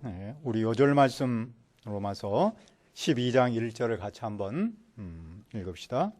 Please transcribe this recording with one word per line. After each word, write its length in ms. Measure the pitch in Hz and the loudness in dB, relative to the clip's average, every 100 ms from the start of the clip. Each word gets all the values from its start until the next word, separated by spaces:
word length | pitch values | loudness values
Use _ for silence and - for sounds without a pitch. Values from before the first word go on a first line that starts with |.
네, 320 | 131 90 98 143 | -10 -10 -10 -8
우리 180 | 139 110 | -4 0
요절 320 | 110 113 139 | 0 4 6
말씀 580 | 143 135 120 131 117 120 - _ _ | 8 6 4 -2 -2 -4 -10 _ _
로마서 680 | - 101 101 98 104 104 196 220 - _ _ | -8 -6 -4 -4 -2 2 2 0 -18 _ _
십이 400 | - - 127 123 | -8 0 2 4
장 220 | 123 123 | 4 4
일 180 | 113 113 | 2 -2
절을 260 | 110 120 110 | -2 -2 -2
같이 220 | 101 - | -6 -8
한번, 520 | 113 104 98 135 220 214 _ - | -8 -6 -4 -2 -4 -6 _ -14
음, 460 | 95 82 80 87 107 | -12 -12 -14 -16 -12
읽읍시다. 600 | 113 92 87 - 123 190 - | -8 -8 -10 -4 -2 -2 -4